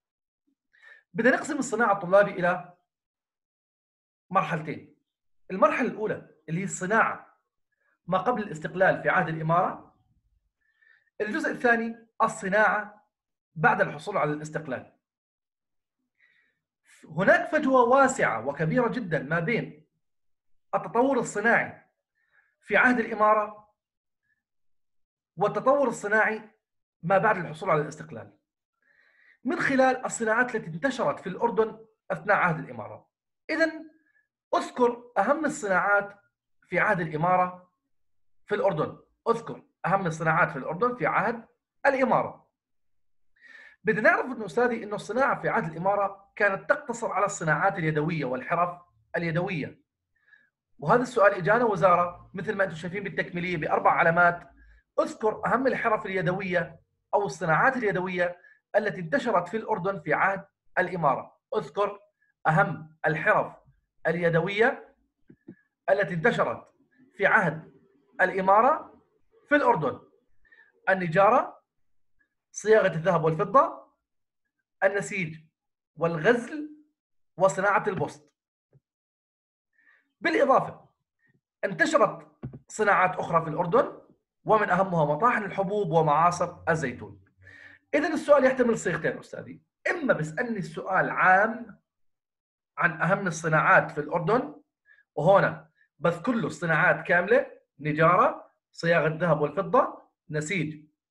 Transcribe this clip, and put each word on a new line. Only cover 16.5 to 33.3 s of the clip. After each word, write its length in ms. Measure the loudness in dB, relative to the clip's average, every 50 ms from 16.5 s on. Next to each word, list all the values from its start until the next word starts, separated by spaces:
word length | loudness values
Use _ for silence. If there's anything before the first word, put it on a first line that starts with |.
| _ _ _ _ _ _ _ _ -20 _ -20
هناك 460 | -10 -6 0 4 4 4 4 2 -2
فجوة 320 | -2 -2 0 4 4 4
واسعة 640 | 6 6 6 4 4 4 2 0 -2 -2 -2 -2 -4
وكبيرة 420 | -6 -4 -4 -2 0 0 0 0 0
جدًا 300 | -2 -4 -4 -4 -4 -4
ما 180 | -4 -4 -4 -4
بين 460 | -2 -2 -2 -4 -4 -8 -14 -20 _ _ _ _ _ _ _ _ _ _ _ _ _ _ _ _ _ _ -6
التطور 440 | -6 -6 -2 0 0 2 2 0 -2
الصناعي 640 | -2 -4 -6 -2 0 2 2 2 0 -4 -10 -18 _ _ _ _ _ _ _ _ _ _ _ _ _ _ _ _
في 160 | _ 0 2
عهد 240 | 4 4 4 4 2
الإمارة 760 | -2 -4 0 2 4 4 4 4 2 -4 -8 -18 _ _ _ _ _ _ _ _ _ _ _ _ _ _ _ _ _ _ _ _ _ _ _ _ _ _ _ _ _ _ _ _ _ _ _
والتطور 520 | -2 -2 -2 -2 0 2 2 2 4 2 -2
الصناعي 600 | -2 -6 -4 0 2 2 2 2 -2 -6 -10 -18 _ _ _ _ _ _ _ _ _ _
ما 160 | -2 0 2 2
بعد 180 | 4 2 0
الحصول 340 | 0 -4 -10 -12 -8 -2 0
على 120 | 0 0
الاستقلال 560 | 0 -4 -10 -14 -18 -16 -16 -16 -16 -18 _ _ _ _ _ _ _ _ _ _ _ _ _ _ _ _ _ _ _ _ _ _ _
من 160 | -6 -4 -2
خلال 440 | 0 0 4 4 4 4 2 0 -6
الصناعات 500 | -10 -6 -4 -2 0 0 0 0 -2 -2
التي 120 | -6 -8
انتشرت 540 | -8 -8 -4 -4 -4 -2 -2 -2 -2 -2 -4
في 80 | -10 -12
الأردن 580 | -4 -2 -2 0 2 0 0 0 -2 -12 -20 _ _ _ _ _
أثناء 260 | -10 -6 0 0 2
عهد 220 | 2 2 0 -2 -4
الإمارة. 500 | -8 -12 -12 -14 -14 -14 -16 -20 _ _ _ _ _ _